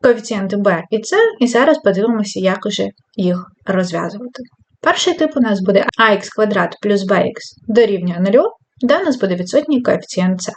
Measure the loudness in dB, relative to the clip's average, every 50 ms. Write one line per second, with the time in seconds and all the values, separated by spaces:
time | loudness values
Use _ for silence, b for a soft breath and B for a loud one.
0 | 4 2 2 2 -2 -6 -6 -4 -4 -4 -4 0 0 0 0 0 -2 -4 -6 -6
1 | -4 -2 2 2 2 2 2 0 -2 0 2 2 4 4 2 2 2 0 0 2
2 | 0 0 0 0 -2 -4 -4 -2 -2 0 -2 -2 -4 -6 -4 -4 -4 -6 -6 _
3 | _ _ _ -2 0 0 0 -2 -4 -10 _ _ _ -4 -2 -2 -2 -2 -4 -6
4 | -6 -6 -8 -10 -14 -14 -14 -16 -18 -18 _ _ _ _ _ _ 0 0 0 2
5 | 0 -2 0 0 0 -2 2 0 0 0 0 -2 0 2 2 2 2 0 0 2
6 | 2 2 2 2 -2 -8 -2 -2 0 0 2 0 -2 -2 -4 -6 -2 0 0 0
7 | 0 0 0 0 0 0 -4 -8 -16 -18 -20 _ _ 0 4 4 4 4 2 -2
8 | -2 -4 -2 0 0 4 4 4 4 2 -2 _ _ _ _ _ 0 2 2 2
9 | 2 0 -2 0 0 -2 -2 -4 -6 0 0 0 0 2 -2 0 0 0 -2 -2
10 | -4 -8 -4 -2 0 0 0 -2 -6 -10 -12